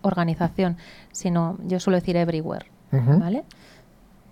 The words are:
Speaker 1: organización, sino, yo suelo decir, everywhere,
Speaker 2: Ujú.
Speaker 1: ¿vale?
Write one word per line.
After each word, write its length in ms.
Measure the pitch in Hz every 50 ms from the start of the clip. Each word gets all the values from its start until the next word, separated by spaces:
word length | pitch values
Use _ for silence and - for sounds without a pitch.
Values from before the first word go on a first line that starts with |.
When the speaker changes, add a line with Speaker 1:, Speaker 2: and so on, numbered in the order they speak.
| -
Speaker 1:
organización, 720 | 196 185 180 175 170 165 - 175 165 - - 190 180 170 175 - - - - - - -
sino, 460 | - - 185 175 170 165 165 - - -
yo 140 | 175 185 180
suelo 160 | - - 190
decir, 200 | 180 170 180 180
everywhere, 500 | 175 170 165 165 156 156 170 - - - - - _ _ - -
Speaker 2:
Ujú. 260 | 135 120 120 143 170
Speaker 1:
¿vale? 260 | - 170 202 269 330 - - - - - - - - _ - - - - - - - -